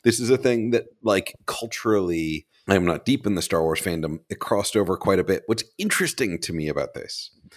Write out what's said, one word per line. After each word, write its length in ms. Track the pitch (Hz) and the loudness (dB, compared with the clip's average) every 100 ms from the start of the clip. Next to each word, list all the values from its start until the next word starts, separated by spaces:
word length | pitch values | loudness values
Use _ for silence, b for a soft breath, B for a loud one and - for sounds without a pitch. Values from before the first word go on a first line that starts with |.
this 160 | 120 117 | 2 2
is 80 | 120 | 2
a 80 | 131 | 2
thing 340 | 131 117 110 | 4 0 2
that, 120 | 117 - _ | 0 0 _
like, 320 | 113 98 - - - | 2 2 0 -10 -10
culturally, 1000 | - 113 - 113 107 90 85 80 78 - _ - | -8 -8 -6 0 2 2 -2 -2 -4 -8 _ 2
I'm 160 | 98 | 4
not 220 | 87 76 - | 4 0 0
deep 200 | 139 120 | 0 0
in 100 | 92 | -2
the 60 | |
Star 200 | - 85 | 0 0
Wars 180 | 80 80 | 2 0
fandom. 380 | 95 85 78 80 - | -2 -2 -4 -6 -10
It 100 | - | -10
crossed 380 | - 104 - 110 | -2 -2 0 0
over 220 | 92 92 | 0 0
quite 200 | - 95 | 2 2
a 60 | |
bit. 200 | 90 95 - | 2 0 0
What's 180 | 113 - - | -4 -4 -6
interesting 600 | 202 - 180 - 110 85 | -2 0 -2 -2 -4 -4
to 120 | - | -6
me 160 | 82 76 | -4 -2
about 240 | 71 67 | -2 -4
this 380 | - - - - _ - | -8 -12 -14 -14 _ -20